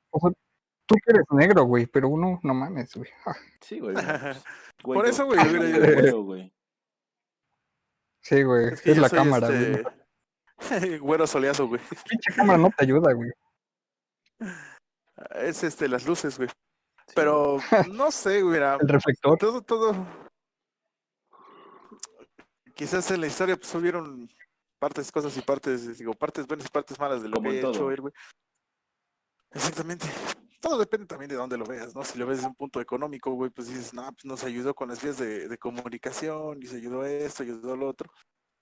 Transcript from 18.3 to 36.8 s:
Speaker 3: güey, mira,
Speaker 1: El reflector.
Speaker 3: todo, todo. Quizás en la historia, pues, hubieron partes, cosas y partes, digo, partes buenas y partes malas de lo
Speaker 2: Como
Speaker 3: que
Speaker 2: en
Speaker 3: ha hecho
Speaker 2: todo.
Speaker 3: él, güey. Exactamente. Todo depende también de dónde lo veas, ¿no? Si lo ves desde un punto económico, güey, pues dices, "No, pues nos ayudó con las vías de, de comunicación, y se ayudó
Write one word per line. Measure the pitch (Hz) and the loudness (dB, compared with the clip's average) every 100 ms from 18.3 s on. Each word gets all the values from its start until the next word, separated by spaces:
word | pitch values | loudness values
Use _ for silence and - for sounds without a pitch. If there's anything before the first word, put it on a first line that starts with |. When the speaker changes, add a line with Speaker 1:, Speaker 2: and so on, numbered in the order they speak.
| 202 | 2
Speaker 3:
güey, | 185 | 2
mira, | 165 139 139 | 2 2 2
Speaker 1:
El | 147 | 2
reflector. | 143 139 131 139 165 | 2 2 0 2 4
Speaker 3:
todo, | 214 240 | 2 -2
todo. | - 226 220 190 175 - - _ _ _ _ _ _ _ _ _ _ _ - - - - _ 214 - _ - _ _ _ _ - | -4 0 0 0 -8 -16 -20 _ _ _ _ _ _ _ _ _ _ _ -20 -20 -20 -20 _ -18 -18 _ -20 _ _ _ _ -12
Quizás | 147 185 175 | -4 -2 -2
en | 180 | -2
la | 156 | -4
historia, | - 185 185 | -2 -2 -2
pues, | - 170 | -4 -2
hubieron | 175 175 156 127 120 _ _ _ _ _ | -2 -2 -8 -14 -18 _ _ _ _ _
partes, | 147 143 139 | -6 -6 -6
cosas | 156 147 135 | -4 -4 -4
y | |
partes, | 131 135 143 123 120 113 | -4 -2 -2 -6 -6 -10
digo, | 113 | -10
partes | 107 151 156 135 | -6 -6 -8 -8
buenas | 151 135 | -10 -6
y | |
partes | 147 - 139 | -6 -6 -8
malas | 143 127 | -6 -4
de | 110 | -4
lo | 110 | -4
Speaker 2:
Como | 127 | -4
Speaker 3:
que | 131 | -4
Speaker 2:
en | 127 | -4
Speaker 3:
ha | |
hecho | 113 | -2
Speaker 2:
todo. | 135 | -4
Speaker 3:
él, | 135 | -6
güey. | 139 - - _ _ _ _ _ _ _ _ _ _ _ _ | -10 -16 -20 _ _ _ _ _ _ _ _ _ _ _ _
Exactamente. | 147 160 165 160 175 147 - - - _ _ | -6 -6 -6 -10 -10 -10 -10 -10 -12 _ _
Todo | 330 262 | -2 -2
depende | 208 214 196 | 0 -4 -6
también | 131 143 | -14 -10
de | 131 | -8
dónde | 127 120 | -6 -8
lo | 113 | -8
veas, | 123 120 | -12 -14
¿no? | 131 | -12
Si | 135 123 | -12 -8
lo | 123 | -6
ves | 135 | -4
desde | 131 | -6
un | 127 | -10
punto | 139 123 | -10 -10
económico, | 120 131 147 135 131 | -8 -8 -8 -8 -8
güey, | 127 127 | -6 -6
pues | - 120 | -8 -12
dices, | 127 117 | -12 -12
"No, | 120 135 | -14 -16
pues | 127 135 | -18 -14
nos | 131 | -12
ayudó | 127 120 131 | -10 -6 -6
con | 139 127 | -6 -10
las | 120 | -8
vías | 143 135 | -10 -6
de, | 113 104 82 | -8 -8 -10
de | 117 | -10
comunicación, | 123 120 123 120 127 - 156 156 156 143 | -10 -10 -12 -12 -12 -10 -8 -8 -10 -12
y | 123 | -14
se | |
ayudó | 123 | -14